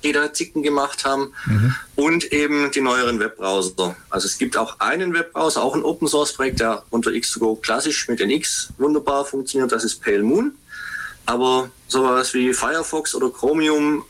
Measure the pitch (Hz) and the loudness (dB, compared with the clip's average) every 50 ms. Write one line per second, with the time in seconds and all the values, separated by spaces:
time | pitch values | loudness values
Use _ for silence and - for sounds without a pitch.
0 | - 147 147 147 151 151 151 - 170 - - 160 143 147 147 143 139 139 - - | -2 0 0 0 0 0 -2 -6 -8 -4 -4 -2 0 0 2 2 0 -2 -4 -4
1 | - 139 139 135 139 131 - - - - 107 107 107 127 127 - - - - - | -2 -2 0 0 -2 -4 -6 -10 -4 0 2 2 4 2 0 0 -6 -8 -2 0
2 | 143 156 165 170 160 - - 147 147 147 147 147 143 139 135 139 135 127 123 127 | 2 2 2 0 0 0 0 0 2 2 2 0 0 0 0 0 2 2 2 2
3 | 123 120 120 110 104 107 - - 95 95 95 98 92 92 92 - 92 90 87 - | 2 2 2 0 -2 -2 -4 -4 -2 0 0 0 0 -2 -2 -2 -2 -2 -4 -8
4 | - - - 95 - - - - 131 123 - 120 113 - - - 101 110 135 165 | -12 -6 -4 -4 -2 -4 -2 -2 -2 -2 0 -2 -2 -2 -2 -2 -2 0 0 0
5 | 185 180 170 170 170 - - 156 160 214 - - - 135 135 - - 151 - - | 0 0 0 -2 -2 -2 -2 0 0 0 2 2 0 0 0 0 0 0 0 0
6 | 160 147 - 147 147 143 - - 131 131 127 - 117 113 110 104 - - - 117 | -2 0 2 2 0 0 0 -2 -2 -2 0 0 0 0 0 -2 -6 -4 -2 0
7 | 117 113 107 120 117 - - 117 117 110 110 110 - - 110 123 156 156 147 - | 0 0 -2 -2 -2 -4 -2 0 0 0 0 0 -2 -2 -2 0 0 -2 -2 -2
8 | - - 120 110 101 101 131 156 - - - - - - - - 131 147 151 151 | -2 -4 -2 0 2 2 0 0 0 -2 -4 -4 -6 -8 -4 -2 0 2 2 2
9 | 143 - 143 139 139 139 - 139 131 131 - 139 131 123 120 110 113 110 - - | 2 2 0 0 0 -2 -4 -6 -6 -2 0 0 2 2 0 0 0 -2 -4 -4
10 | - 117 101 101 104 113 139 190 240 294 277 - _ - - - - - - - | 0 0 2 2 4 4 4 4 2 0 -4 -6 _ -18 -16 -14 -12 -10 -10 -10
11 | - - - - - - 120 123 127 127 131 131 127 123 - - - - 131 131 | -10 -12 -14 -10 -4 -4 0 2 2 4 2 2 0 -2 -10 -20 -8 -2 0 2
12 | 131 131 127 127 131 - - 131 127 127 120 - - 120 151 165 160 - - 156 | 2 4 4 2 2 0 0 2 2 2 2 0 0 0 0 -2 -4 -2 -4 -4
13 | 151 - - - 131 127 - - - 135 151 160 156 151 151 151 147 147 151 147 | -4 -2 -2 0 0 -2 -2 0 0 0 2 4 4 4 4 4 2 2 0 0
14 | 151 - | -4 -8